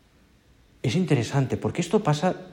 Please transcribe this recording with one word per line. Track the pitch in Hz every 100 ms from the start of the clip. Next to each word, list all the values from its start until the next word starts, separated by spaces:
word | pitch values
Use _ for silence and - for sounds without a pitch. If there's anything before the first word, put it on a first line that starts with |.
| _ _ _ _ _ _ _ _
Es | 131 165
interesante, | 165 139 110 143 123 107
porque | 131 -
esto | 175 214
pasa, | 208 151 185 - -